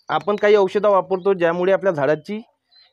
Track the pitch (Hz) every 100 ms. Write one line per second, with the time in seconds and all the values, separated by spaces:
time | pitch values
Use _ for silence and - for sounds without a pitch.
0 | - 151 202 208 208 208 190 208 208 190
1 | 175 185 190 190 170 175 185 185 190 151
2 | 135 151 147 214 - _ _ _ _